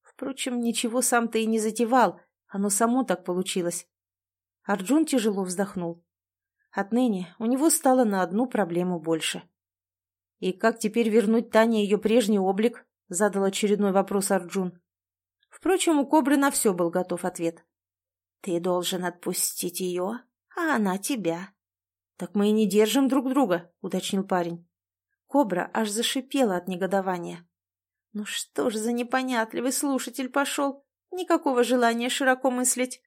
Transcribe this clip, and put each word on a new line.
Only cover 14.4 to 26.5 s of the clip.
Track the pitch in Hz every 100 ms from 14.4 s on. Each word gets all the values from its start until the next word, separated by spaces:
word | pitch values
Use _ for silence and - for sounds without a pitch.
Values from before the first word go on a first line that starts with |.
| 175 196 185 - _ _ _ _ _ _ _
Впрочем, | - 320 370 - 302
у | 262
Кобры | 311 269 294
на | 277
все | 285 226
был | 180 170
готов | 175 180 175
ответ. | 185 - 165 165 _ _ _ _ _ _ _ _
«Ты | - 170
должен | 180 180 175 185
отпустить | 180 175 - 185 - - 180 175
ее, | 185 175 185 240 _ _ _
а | - 330 254
она | 202 170
тебя». | - 269 165 165 190 _ _ _ _ _ _ _
«Так | 208
мы | 208 208
и |
не | 214 214
держим | 202 214 233 269
друг | 269 254
друга», — | 262 247 175 170 _
уточнил | 190 185 - 190
парень. | 190 185 170 170 _ _ _ _ _ _ _
Кобра | 277 220 175 -
аж | - 220
зашипела | 208 233 277 254 277 240